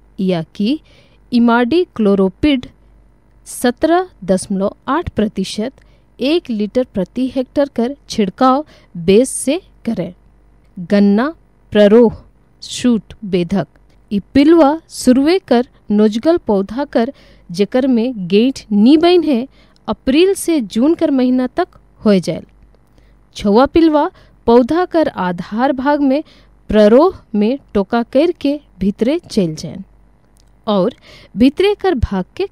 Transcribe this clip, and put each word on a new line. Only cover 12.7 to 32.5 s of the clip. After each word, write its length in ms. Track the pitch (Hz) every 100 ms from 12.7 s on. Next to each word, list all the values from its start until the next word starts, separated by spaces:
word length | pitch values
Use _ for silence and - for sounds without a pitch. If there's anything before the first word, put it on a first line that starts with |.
| - 247 226 - -
बेधक, 440 | 208 180 165 196 151 _ _ _ -
ई 80 | 202 -
पिलवा 460 | 269 294 339 277 320 -
सुरवे 480 | - - 254 277 370
कर 280 | - 240 247 _ -
नोजगल 460 | 208 214 220 311 339
पौधा 480 | - 202 196 226 285
कर 260 | 269 233 - - _ -
जेकर 380 | 175 202 247 262
में 400 | 233 240 233 175
गेंठ 360 | 202 247 - -
नी 240 | 208 226 311
बन 260 | 339 359
है, 240 | 302 240 262 _ _ _ -
अप्रैल 460 | 220 - 277 370
से 260 | 392 - 330
जून 320 | 202 220 277 330
कर 160 | 311
महीना 360 | 269 254 254 254
तक 300 | - 359 _ _ _
हो 160 | 214 196
जाए। 220 | 175 165 - _ _ _ _ _ _ _ _ -
छुआ 300 | 208 202 285
पिलवा 440 | 339 330 302 320 - _ _ -
पौधा 380 | 240 247 320 359
कर 220 | 339 302
आधार 640 | - 180 180 180 214 262
भाग 280 | 269 262 294
में 220 | 277 277 - _ _ _ -
प्ररोह 520 | 214 208 240 349 - _ 208
में 220 | 208 277 _
टोका 280 | 208 190 233 233
कर 260 | 262 339
के 280 | 339 277 294 _ -
भीतरे 380 | 190 - 220 330
चल 320 | - - 175 156
जाए 220 | 160 - 190 _ _ _ _ _ _ _ -
और 260 | 208 185 - _ - - -
भीतरे 380 | 254 - 381 415
कर 200 | 381 294
भाग 300 | - 190 185 -
के 120 | 392